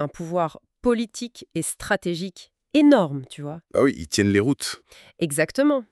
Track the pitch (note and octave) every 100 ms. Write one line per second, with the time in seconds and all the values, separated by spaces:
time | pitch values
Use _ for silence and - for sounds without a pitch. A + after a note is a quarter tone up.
0 | D3 - E3 F3 D#3+ - _ _ B3 A3+
1 | A#3 - A#3+ - - E3 - - - G3+
2 | F3 E3 F#3+ - - _ _ D4 D4 B3+
3 | D#3+ C#3 C3 - C#3+ E3 _ - C3+ -
4 | E2 - G2+ G2+ B2 C3+ - - _ -
5 | - - E3 C#3+ E3 - D4 C#4 G#3+